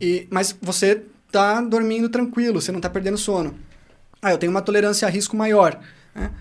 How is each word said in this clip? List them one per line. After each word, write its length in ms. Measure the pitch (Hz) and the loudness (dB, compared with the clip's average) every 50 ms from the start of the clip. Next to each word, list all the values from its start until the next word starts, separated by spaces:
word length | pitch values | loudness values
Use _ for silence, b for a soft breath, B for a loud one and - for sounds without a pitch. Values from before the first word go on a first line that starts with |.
E, 260 | - 175 180 180 175 - | -2 -2 -2 -2 -4 -4
mas 260 | 190 185 190 190 - - | -2 -2 -2 -2 -6 -8
você 400 | - 185 180 - 196 196 214 214 214 - - _ _ _ | -6 -6 -2 0 2 2 2 0 -2 -8 -20 _ _ _
tá 280 | - 202 202 202 214 233 | 0 2 2 2 2 0
dormindo 480 | 240 233 220 226 226 220 220 226 233 233 | 0 0 0 0 0 0 0 0 -2 0
tranquilo, 520 | 233 240 247 240 240 240 240 240 214 165 | 0 -2 -2 -2 -2 0 0 0 0 -2
você 80 | - - | -2 -4
não 100 | 185 175 | -4 -6
tá 80 | 175 180 | -6 -4
perdendo 300 | 180 190 185 190 202 208 | -4 -4 -2 -2 -2 -2
sono. 360 | - 208 202 180 165 147 - - b b b b b b b b - _ _ _ | -2 -2 -2 -2 -2 -4 -8 -12 b b b b b b b b -20 _ _ _
"Ah, 80 | - 196 | 0 0
eu 80 | 175 - | 2 2
tenho 120 | 175 175 | 0 0
uma 120 | 185 196 | 0 0
tolerância 440 | 196 214 202 208 208 208 208 208 220 | 0 0 2 2 2 2 2 0 0
a 40 | 196 | 0
risco 260 | 170 202 202 - - | 0 -2 -4 -4 -2
maior", 420 | 214 214 220 208 208 185 160 147 B B B B B B B - | -2 0 4 6 6 6 6 4 B B B B B B B -10
né? 160 | - - 208 B B | -8 -8 -8 B B